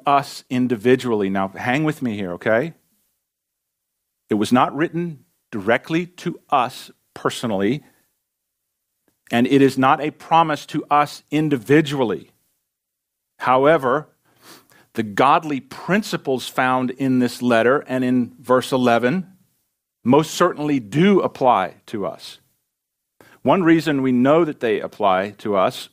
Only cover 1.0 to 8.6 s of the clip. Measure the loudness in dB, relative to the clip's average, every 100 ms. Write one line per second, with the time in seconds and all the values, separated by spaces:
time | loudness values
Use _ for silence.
1 | 2 -2 -2 -2 -4 -6 -4 -2 -2 -4
2 | -6 -6 -8 -6 0 0 0 -10 _ _
3 | _ _ _ _ _ _ _ _ _ _
4 | _ _ _ -4 2 2 2 0 -4 -4
5 | -8 -10 _ _ _ -8 0 0 0 -4
6 | -4 -8 -10 -10 _ 0 0 -6 -20 _
7 | _ -6 -6 -4 -4 -2 -2 -2 _ _
8 | _ _ _ _ _ _